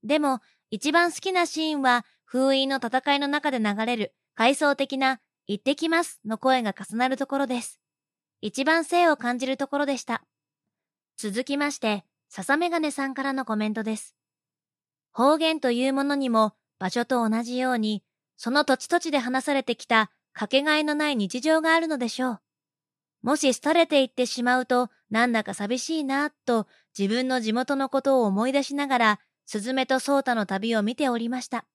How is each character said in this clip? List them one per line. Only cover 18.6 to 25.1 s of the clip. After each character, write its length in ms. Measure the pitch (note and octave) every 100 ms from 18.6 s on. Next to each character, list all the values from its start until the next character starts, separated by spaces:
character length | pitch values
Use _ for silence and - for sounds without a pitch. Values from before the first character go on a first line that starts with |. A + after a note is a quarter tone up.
土 140 | D4 B3+
地 100 | -
土 120 | E4+
地 120 | E4
で 60 | C#4+
話 260 | A#3+ C4
さ 100 | C#4
れ 100 | C#4
て 120 | B3+ A#3
き 100 | -
た 240 | A3+ G#3+ _ _
か 160 | - G#3
け 140 | C4
が 160 | D4 D4+
え 60 |
の 120 | D4+ D4
な 140 | D4+
い 80 | C4
日 240 | G3 B3
常 180 | D4 D#4+
が 140 | D#4+
あ 60 | E4
る 100 | E4
の 80 | D4
で 100 | A#3+
し 160 | -
ょ 80 | B3+
う。 100 | A3 _ _ _ _ _ _ _ _ A3+
も 120 | D4
し 220 | C#4 A#3+
廃 140 | D4
れ 140 | E4 E4
て 140 | D4
い 20 |
っ 100 | C4
て 140 | - B3
し 160 | -
ま 160 | B3 B3+
う 80 | B3
と、 240 | B3 B3 _
な 160 | _